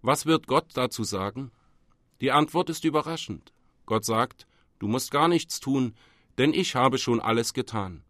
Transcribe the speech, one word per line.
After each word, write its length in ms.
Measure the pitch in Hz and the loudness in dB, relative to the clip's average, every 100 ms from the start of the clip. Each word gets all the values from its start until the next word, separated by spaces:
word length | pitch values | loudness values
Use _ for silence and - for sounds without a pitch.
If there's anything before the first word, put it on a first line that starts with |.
Was 240 | 110 147 151 | 0 0 2
wird 220 | 160 - | 0 2
Gott 240 | 135 - | 0 0
dazu 300 | - 127 - | -4 -4 -2
sagen? 480 | 107 98 98 113 135 _ _ _ _ _ _ _ | -6 -4 -6 -6 -12 _ _ _ _ _ _ _
Die 100 | 131 | 2
Antwort 380 | 139 151 170 175 | 4 4 0 -2
ist 140 | 160 | -2
überraschend. 680 | 160 151 147 165 - 92 _ _ _ _ - | 0 0 -2 -8 -8 -12 _ _ _ _ -4
Gott 200 | 110 107 | -2 0
sagt: 420 | 110 127 - - _ _ _ | 0 0 -4 -20 _ _ _
„Du 80 | 101 | -4
musst 240 | 123 - | -2 -2
gar 160 | 143 165 | 2 4
nichts 320 | 170 - - | 2 0 -8
tun, 340 | - 135 127 - _ _ _ - | -2 0 0 -4 _ _ _ 0
denn 160 | 139 | 2
ich 220 | - 180 127 | 2 0 2
habe 220 | 131 131 | 2 2
schon 220 | - 117 | 0 0
alles 340 | - 113 117 | 2 0 0
getan. 500 | - - 110 95 76 _ | -4 -6 -6 -6 -10 _